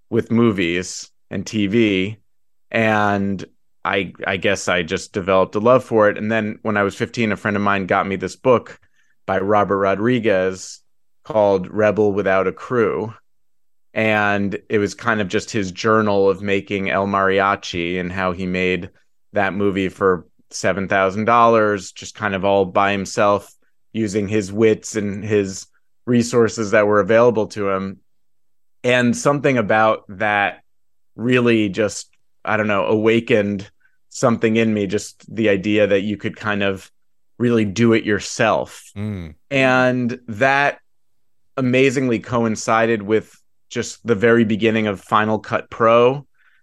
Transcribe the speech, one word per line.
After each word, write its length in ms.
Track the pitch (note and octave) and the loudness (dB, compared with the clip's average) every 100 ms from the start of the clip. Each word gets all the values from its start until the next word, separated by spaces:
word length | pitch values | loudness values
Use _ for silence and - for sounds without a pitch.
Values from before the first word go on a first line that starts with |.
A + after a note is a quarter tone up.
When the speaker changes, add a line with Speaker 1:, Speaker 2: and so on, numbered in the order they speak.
| _ | _
Speaker 1:
with 180 | A#2 A2+ | -4 0
movies 800 | A2+ A#2 G2 E2+ F2 F#2 - - _ _ | 2 2 2 0 -2 -6 -12 -18 _ _
and 180 | G2 - | -10 -6
T 180 | A2 G2 | -4 0
V, 520 | A#2 G#2+ F#2+ G2 A2+ _ _ _ _ _ | 2 2 2 -2 -8 _ _ _ _ _
and 760 | A2+ A2 G#2+ G#2 G2+ G2 F#2+ - _ _ _ | -2 0 2 0 0 -2 -6 -10 _ _ _
I, 300 | F2+ G2+ F#2 - - | -4 -4 -4 -8 -6
I 100 | F#2+ | -2
guess 300 | G#2 F#2+ - | -2 -2 0
I 160 | F2+ | 0
just 300 | E2 F#2 - | 0 -4 -4
developed 420 | G#2+ F2+ F#2+ F#2 G#2+ | -6 0 2 2 2
a 40 | |
love 240 | A2+ B2+ | 4 2
for 240 | - A2 G#2 | 2 2 2
it. 80 | - | 0
And 160 | G#2+ | -2
then 280 | A2+ G#2+ G#2 | -2 -4 -6
when 160 | A2+ G#2 | -4 0
I 60 | |
was 120 | G2+ - | -2 -2
fifteen, 360 | A#2 - A2 | -6 -2 -2
a 60 | F#2+ | -2
friend 200 | A2 G2+ | -2 -2
of 60 | |
mine 240 | G2+ G2 F#2 | 0 -2 0
got 180 | G2 F#2+ | -2 0
me 120 | F#2+ | -4
this 180 | F#2 - | -6 -4
book 440 | C3 A2+ - - _ _ _ _ - | 2 2 0 -16 _ _ _ _ -4
by 140 | F#2+ | -2
Robert 400 | G2 G#2 F#2+ G2 | 0 0 2 0
Rodriguez 1040 | G2 F#2+ A2+ B2+ G#2+ F#2+ F#2+ F#2 - - _ _ _ _ | 0 0 0 0 0 0 0 -4 -14 -20 _ _ _ _
called 440 | - A2 G2+ G2 F2+ | -4 0 2 2 -2
Rebel 420 | G#2 G#2+ G2+ G#2 | 0 2 2 2
Without 320 | G2 F#2+ F#2+ F#2 | 0 0 0 0
a 60 | |
Crew. 640 | - - B2+ G2+ C#2 A2 - _ _ _ _ _ _ _ - | -4 -4 0 0 -2 -6 -10 _ _ _ _ _ _ _ -4
And 640 | A2 G#2+ G#2 G2+ G2+ G2 - | 0 0 0 0 -2 -6 -4
it 80 | A2 | -2
was 160 | G2+ | -2
kind 280 | - A#2+ G#2+ | -4 -4 -2
of 60 | F#2 | -2
just 220 | G#2+ - | -4 -4
his 220 | A2+ F#2+ | -6 -6
journal 580 | F2+ A2+ A2 G#2+ G2+ G2 | -4 0 2 2 2 2
of 140 | F#2 | 0
making 480 | G2+ G2 G2 G2+ F#2+ | -2 -4 -2 -4 -2
El 160 | F#2 G2+ | -2 0
Mariachi 920 | G2 G2 G2 G2 G2+ - F2+ E2+ F2+ | 0 2 2 2 0 -4 -6 -4 -4
and 120 | F2+ | -6
how 200 | F#2+ F#2 | -4 -4
he 140 | F2 F#2 | -4 -4
made 460 | F#2 F2+ F2+ E2+ - _ _ _ | -2 -2 -2 -6 -16 _ _ _
that 220 | G#2 G2 F#2 | -2 -2 0
movie 340 | G2+ F#2+ F#2 | -2 0 -4
for 380 | - G2 F2+ - _ _ | 0 0 0 -6 _ _
seven 360 | - G#2+ F#2+ F#2 | -6 -2 -2 0
thousand 380 | G2+ F#2+ G2+ A2 | 0 0 0 2
dollars, 640 | A#2+ A#2+ A2+ G#2+ G2+ F#2 | 4 6 4 2 -2 -6
just 220 | - - | -16 -18
kind 220 | - G#2 G2 | -8 -4 -2
of 100 | G2 | 2
all 200 | G2 F#2 | 2 2
by 260 | G2+ G2 | 2 0
himself, 600 | G2+ F#2 - G#2 G2+ - _ _ _ _ | 0 -4 0 2 0 -4 _ _ _ _
using 360 | A2 A2 G#2 G2+ | -6 -4 -2 -2
his 260 | G#2+ F#2+ | -2 -4
wits 420 | G2+ A2 G#2+ - A2 | 2 2 2 -2 -6
and 280 | G2+ G2+ | -6 -8
his 420 | G#2+ G#2 G2 F#2+ - _ _ _ - | -2 0 0 -6 -16 _ _ _ 0
resources 680 | A#2+ A#2 B2 A2+ A2+ G#2 | 0 2 2 2 0 0
that 140 | G#2+ G#2 | 2 4
were 140 | G#2 | 2
available 480 | F#2+ A2+ B2 A2 G2+ | 4 4 4 2 -4
to 220 | A2 G2 | -4 -4
him. 320 | F#2+ F#2+ F#2+ _ _ _ _ _ _ _ _ | -2 -4 -10 _ _ _ _ _ _ _ _
And 340 | B2 B2 A#2+ A2 | 0 2 2 2
something 400 | C#3+ C#3+ C#3 B2 | 0 2 2 0
about 460 | G2+ A2 A2 - - | 2 4 4 2 -6
that 500 | F#2+ G#2+ G#2 G2 - _ _ _ _ _ - | -6 0 0 0 -4 _ _ _ _ _ -6
really 540 | A#2 B2+ A#2+ A2+ G#2 | 0 2 4 2 0
just, 400 | F#2 G#2+ - - _ _ _ | 0 -4 -4 -14 _ _ _
I 140 | - G#2+ | -4 -2
don't 100 | G#2+ | 0
know, 180 | G2 - | 0 0
awakened 840 | A2 A2 A#2 A#2 A2+ G2+ G2+ G2 _ _ _ _ | 2 2 2 2 0 2 -4 -8 _ _ _ _
something 460 | - C3 A2+ A#2 A2+ | -2 0 2 0 2
in 180 | A2+ | 0
me, 140 | G#2+ F#2+ | 0 -2
just 360 | G2+ - - - | -4 -6 -16 -14
the 160 | G#2 G#2+ | -2 0
idea 360 | G2+ G2+ G#2 G2+ | 0 0 2 2
that 160 | G2 | 2
you 160 | G#2 G2+ | 0 -6
could 180 | A2 - | -8 -8
kind 280 | A2 G2+ | -6 -4
of 280 | G2 F#2+ - _ _ _ _ - | -4 -4 -12 _ _ _ _ -4
really 280 | A#2+ A#2 G#2 | 0 0 0
do 280 | F#2 A#2 | 2 2
it 100 | A2+ | 2
yourself. 880 | - G2 - - A2+ D#2+ C2+ - - G2 | 0 -4 -4 0 2 2 -4 -12 -20 -12
Speaker 2:
Mm. 380 | G#2+ G2 E2 D#2 _ | -10 -8 -12 -16 _
Speaker 1:
And 680 | C#3 C3 B2+ B2+ B2+ A#2+ A#2+ - | 0 2 2 2 0 -4 -6 -10
that 520 | G#2 C3+ C#3 C#3+ - _ _ _ _ _ _ _ - | -2 0 2 0 -4 _ _ _ _ _ _ _ -4
amazingly 600 | B2+ C3 C3+ B2+ C3 A2+ | 0 2 2 2 -2 -2
coincided 840 | - B2 A2+ G#2+ - A2+ A2+ A2+ | -2 -2 -2 -2 0 0 2 0
with 360 | G2+ A2 - _ _ _ _ | 0 -2 -2 _ _ _ _
just 360 | A#2+ A2 - A2 | -8 -8 -8 -2
the 100 | G#2 | 2
very 280 | A#2 A#2 | 4 4
beginning 440 | G#2+ G#2 A2 A2 G#2+ | 4 2 0 2 0
of 120 | F#2+ | -4
Final 380 | - A2 G#2+ A2 | 0 0 2 -2
Cut 320 | - A2+ - | -2 -6 -6
Pro, 560 | - A2+ A#2 B2 C#3+ - _ _ _ | 0 4 6 4 2 -8 _ _ _